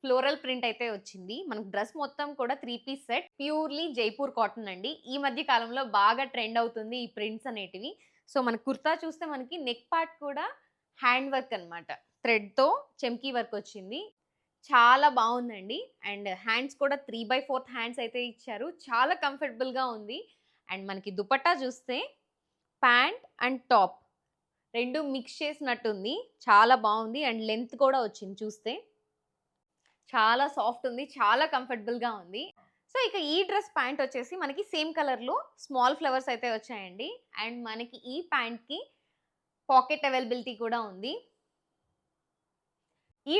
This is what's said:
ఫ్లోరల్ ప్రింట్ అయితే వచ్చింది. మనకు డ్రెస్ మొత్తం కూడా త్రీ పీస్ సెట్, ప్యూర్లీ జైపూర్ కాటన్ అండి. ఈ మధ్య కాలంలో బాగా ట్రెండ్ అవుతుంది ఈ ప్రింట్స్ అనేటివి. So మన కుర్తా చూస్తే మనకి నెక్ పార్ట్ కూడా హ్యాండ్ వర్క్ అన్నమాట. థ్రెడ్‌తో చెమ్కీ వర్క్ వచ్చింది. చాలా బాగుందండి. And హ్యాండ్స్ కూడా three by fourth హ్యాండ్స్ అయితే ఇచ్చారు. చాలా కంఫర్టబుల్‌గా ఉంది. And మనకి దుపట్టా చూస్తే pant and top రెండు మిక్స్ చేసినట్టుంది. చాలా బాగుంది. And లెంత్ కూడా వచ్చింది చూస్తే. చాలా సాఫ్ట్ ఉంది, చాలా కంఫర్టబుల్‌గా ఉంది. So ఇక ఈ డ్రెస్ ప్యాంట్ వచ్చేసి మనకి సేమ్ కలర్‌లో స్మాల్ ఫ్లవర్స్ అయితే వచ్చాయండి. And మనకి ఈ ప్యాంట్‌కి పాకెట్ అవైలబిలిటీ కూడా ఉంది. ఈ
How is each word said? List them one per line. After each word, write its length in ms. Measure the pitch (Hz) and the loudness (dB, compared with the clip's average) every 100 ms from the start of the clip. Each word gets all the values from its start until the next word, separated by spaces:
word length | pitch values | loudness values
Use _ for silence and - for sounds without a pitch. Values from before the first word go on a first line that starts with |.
ఫ్లోరల్ 360 | 269 254 262 311 | 0 2 2 0
ప్రింట్ 240 | 269 254 240 | -2 -2 -2
అయితే 180 | 220 240 208 | -2 -4 -6
వచ్చింది. 420 | 196 196 185 247 370 | -10 -16 -12 -10 -8
మనకు 180 | 214 196 | -8 -6
డ్రెస్ 200 | 202 214 - | -4 -4 -4
మొత్తం 320 | 277 - 294 285 | -6 -6 -8 -4
కూడా 160 | 240 269 | -4 -4
త్రీ 120 | 247 240 - | -6 -10 -8
పీస్ 200 | 269 - | -10 -4
సెట్, 200 | 240 359 - | -4 -4 -8
ప్యూర్లీ 440 | 285 302 311 285 330 247 | -4 -2 -2 -4 -6 -2
జైపూర్ 340 | 220 214 277 233 | -2 -2 -4 0
కాటన్ 300 | 214 233 208 | -2 -2 -10
అండి. 180 | 185 214 311 - | -8 -8 -10 -8
ఈ 60 | 269 277 | -4 -4
మధ్య 180 | 247 302 | -2 2
కాలంలో 320 | 247 233 247 262 202 | 2 2 -4 0 4
బాగా 260 | 202 240 269 | 6 4 0
ట్రెండ్ 260 | - 220 233 | -4 -2 0
అవుతుంది 340 | 233 226 220 247 240 | 0 -2 -8 -8 -8
ఈ 20 | - | -6
ప్రింట్స్ 300 | 214 220 269 | -6 -6 -8
అనేటివి. 400 | 220 185 180 247 427 _ _ _ | -8 -10 -10 -12 -12 _ _ _
So 100 | 285 247 | 0 0
మన 100 | 226 - | 0 -2
కుర్తా 280 | 269 311 330 | -2 0 0
చూస్తే 220 | 330 320 330 | -2 -8 -8
మనకి 240 | 277 254 349 262 | -8 -8 -6 -6
నెక్ 180 | 240 - | -6 -2
పార్ట్ 200 | 330 330 - 285 | -2 -2 -6 -8
కూడా 200 | 277 381 554 _ _ _ - | -6 -6 -8 _ _ _ -2
హ్యాండ్ 280 | 254 247 269 262 | 2 2 2 -2
వర్క్ 180 | - 208 | -2 -8
అన్నమాట. 300 | 170 170 165 143 _ _ | -8 -14 -12 -12 _ _
థ్రెడ్‌తో 400 | - 220 208 - 269 508 - - | 2 2 2 4 4 4 -2 -6
చెమ్కీ 300 | 247 233 269 | -4 -4 -4
వర్క్ 180 | 247 233 208 | -4 -4 -6
వచ్చింది. 420 | 202 214 190 262 427 _ _ _ _ _ - | -10 -14 -12 -10 -12 _ _ _ _ _ 2
చాలా 400 | 262 240 262 294 254 | 8 10 10 8 6
బాగుందండి. 580 | 226 247 240 208 190 277 508 _ 202 | 2 2 -4 -8 -8 -8 -10 _ -10
And 140 | 202 202 185 | -8 -6 -6
హ్యాండ్స్ 320 | 233 226 269 - | -2 -2 -2 -2
కూడా 160 | 277 285 - | -2 -2 -6
three 120 | 226 220 | -8 -2
by 80 | 254 277 | -2 0
fourth 200 | 254 254 | -4 -4
హ్యాండ్స్ 260 | 240 233 240 | -6 -4 -4
అయితే 160 | 226 247 247 | -6 -4 -8
ఇచ్చారు. 360 | 220 - 214 285 339 | -8 -12 -8 -8 -10
చాలా 300 | - 233 269 359 | -2 2 4 4
కంఫర్టబుల్‌గా 600 | 302 277 294 226 262 254 262 220 | 0 -2 -6 -2 -2 0 -2 -4
ఉంది. 200 | 208 277 453 _ _ _ - | -8 -10 -12 _ _ _ -12
And 100 | 190 196 | -10 -6
మనకి 200 | 196 202 190 | -8 -8 -4
దుపట్టా 340 | 202 269 339 339 | 0 2 4 2
చూస్తే 380 | 262 247 - 247 571 _ _ _ _ _ _ - | 0 -6 -6 -6 -6 _ _ _ _ _ _ 2
pant 360 | 254 277 277 466 - - 247 | 6 6 6 2 -10 -4 -2
and 120 | 262 - | -2 4
top 200 | 233 185 - _ _ _ _ _ _ _ 233 | 6 6 2 _ _ _ _ _ _ _ -4
రెండు 240 | 247 277 294 | -2 -2 -2
మిక్స్ 220 | 269 247 - | -4 -6 -6
చేసినట్టుంది. 720 | 294 302 277 240 226 208 202 349 508 _ - | -6 -4 -4 -2 -2 -4 -4 -6 -8 _ 6
చాలా 300 | 202 233 254 214 | 8 10 8 6
బాగుంది. 360 | 214 220 247 285 | 2 0 -2 -2
And 140 | 226 220 | -2 -2
లెంత్ 260 | 220 240 240 | -2 -4 2
కూడా 160 | 269 269 220 | 2 4 0
వచ్చింది 300 | - 190 196 | -6 -14 -10
చూస్తే. 320 | 214 208 214 311 - _ _ _ _ _ _ _ _ _ _ _ _ | -10 -8 -8 -8 -10 _ _ _ _ _ _ _ _ _ _ _ _
చాలా 340 | 247 220 240 277 277 | 2 4 4 2 0
సాఫ్ట్ 300 | 220 247 262 | -2 -2 -4
ఉంది, 160 | 240 285 277 | -6 -8 0
చాలా 280 | 214 254 320 | 2 4 4
కంఫర్టబుల్‌గా 580 | 285 254 247 208 240 233 214 | 0 -2 -6 -4 -4 -4 -6
ఉంది. 220 | 175 202 349 - _ _ _ | -10 -12 -12 -14 _ _ _
So 60 | 508 480 | -2 0
ఇక 60 | 403 302 | 0 0
ఈ 40 | 320 381 | 0 2
డ్రెస్ 180 | 403 415 - | 0 -2 -2
ప్యాంట్ 260 | 254 285 269 | -2 0 -2
వచ్చేసి 280 | 269 247 370 | -4 -8 -6
మనకి 200 | 294 277 415 | -6 -6 -6
సేమ్ 180 | 320 311 320 | -4 -2 -2
కలర్‌లో 400 | 294 247 247 427 - _ - | 0 -2 -2 -4 -6 _ -6
స్మాల్ 320 | 262 247 302 | 2 2 4
ఫ్లవర్స్ 300 | 311 262 262 | 0 0 -2
అయితే 160 | 240 247 220 | -2 -2 -4
వచ్చాయండి. 540 | - 226 185 185 285 494 _ - | -6 -12 -12 -10 -10 -12 _ -8
And 120 | 220 240 233 | -8 -8 -8
మనకి 280 | 220 240 247 247 277 | -8 -8 -12 -10 -8
ఈ 20 | 349 | -2
ప్యాంట్‌కి 460 | 277 233 233 - 302 539 _ _ _ _ _ _ _ - | -2 -2 -6 -10 -10 -10 _ _ _ _ _ _ _ 4
పాకెట్ 380 | 262 254 302 285 | 4 4 0 0
అవైలబిలిటీ 460 | 254 247 247 240 220 233 | 0 0 -4 -6 -6 -4
కూడా 140 | 233 214 | -2 -4
ఉంది. 240 | 185 226 415 _ _ _ _ _ _ _ _ _ _ _ _ _ _ _ _ _ _ _ _ - | -8 -8 -8 _ _ _ _ _ _ _ _ _ _ _ _ _ _ _ _ _ _ _ _ -2
ఈ 100 | 349 | 0